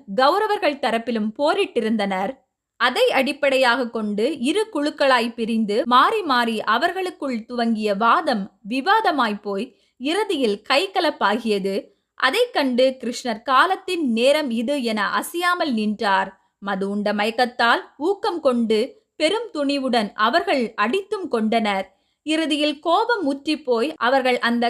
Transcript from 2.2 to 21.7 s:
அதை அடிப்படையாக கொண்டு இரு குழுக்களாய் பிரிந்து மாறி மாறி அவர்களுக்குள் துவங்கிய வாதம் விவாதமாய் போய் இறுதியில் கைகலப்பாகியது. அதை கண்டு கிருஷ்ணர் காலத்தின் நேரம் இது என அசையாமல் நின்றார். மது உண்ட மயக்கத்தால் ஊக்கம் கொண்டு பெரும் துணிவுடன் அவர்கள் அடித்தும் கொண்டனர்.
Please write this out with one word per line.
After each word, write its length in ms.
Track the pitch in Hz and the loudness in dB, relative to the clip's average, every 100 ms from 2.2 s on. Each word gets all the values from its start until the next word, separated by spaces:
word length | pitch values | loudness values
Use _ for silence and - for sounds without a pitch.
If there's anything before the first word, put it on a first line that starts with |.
| 202 269 _ _ _ _ | -4 -8 _ _ _ _
அதை 260 | 240 254 494 | 0 2 2
அடிப்படையாக 800 | 269 269 285 277 262 254 247 240 | 2 0 0 0 2 2 2 -2
கொண்டு 360 | 233 214 202 240 320 | -4 -4 -2 -2 0
இரு 260 | 247 392 440 | -2 0 -2
குழுக்களாய் 640 | 302 294 294 285 254 233 | -2 -4 0 2 4 2
பிரிந்து 460 | 233 226 226 208 208 240 | -4 -4 -2 0 -2 4
மாறி 360 | 247 330 453 | 4 4 2
மாறி 340 | 349 247 233 220 | 0 0 0 -2
அவர்களுக்குள் 760 | - 226 349 370 370 359 285 233 226 | -2 0 0 -2 -6 -6 -6 -6 -6
துவங்கிய 440 | 240 233 220 208 196 | -4 -2 0 0 2
வாதம் 500 | 233 294 320 220 190 _ 202 | 4 2 2 -4 -6 _ -6
விவாதமாய் 720 | 254 285 440 403 302 233 208 | -4 2 2 2 0 -2 -2
போய் 260 | 208 196 254 _ _ _ | -6 -6 -8 _ _ _
இறுதியில் 600 | 254 359 403 320 233 202 | -4 -2 -2 0 0 -2
கைகலப்பாகியது. 1120 | - 269 381 381 311 294 202 233 233 202 190 196 - _ _ _ | 0 0 0 0 -2 0 0 0 -2 -2 -2 -4 -8 _ _ _
அதை 220 | 254 370 494 | 0 2 0
கண்டு 360 | 370 277 240 262 262 | 0 0 2 2 0
கிருஷ்ணர் 440 | 226 240 247 220 | -8 -6 -6 -6
காலத்தின் 640 | - 262 339 370 - 359 277 | 0 2 4 0 -4 -2 0
நேரம் 380 | 220 254 302 294 | 2 4 4 0
இது 260 | 233 233 294 | -2 -2 -2
என 160 | 233 214 196 | -2 -2 -2
அசையாமல் 600 | 202 - 339 359 359 311 | -2 -4 -4 -2 0 -2
நின்றார். 560 | 220 214 208 214 190 190 - _ _ | -2 -2 -2 0 0 -2 -10 _ _
மது 240 | 202 190 196 | -6 -4 -4
உண்ட 180 | 202 208 | -4 -4
மயக்கத்தால் 680 | 208 214 226 247 247 233 294 370 - | -2 -2 0 -2 2 2 2 -2 -6
ஊக்கம் 420 | 311 392 427 349 | -4 -2 -4 0
கொண்டு 380 | 285 240 220 220 247 - _ - | 0 0 0 0 -2 -8 _ -2
பெரும் 340 | 311 427 466 | 0 0 -4
துணிவுடன் 580 | 311 277 285 262 233 208 | -4 -2 -2 0 0 -2
அவர்கள் 500 | - 226 330 392 294 214 - | 0 0 2 0 0 -2 -2
அடித்தும் 520 | 214 381 392 415 311 | -2 -2 -4 -8 -4
கொண்டனர். 580 | 233 220 226 214 | -2 0 0 0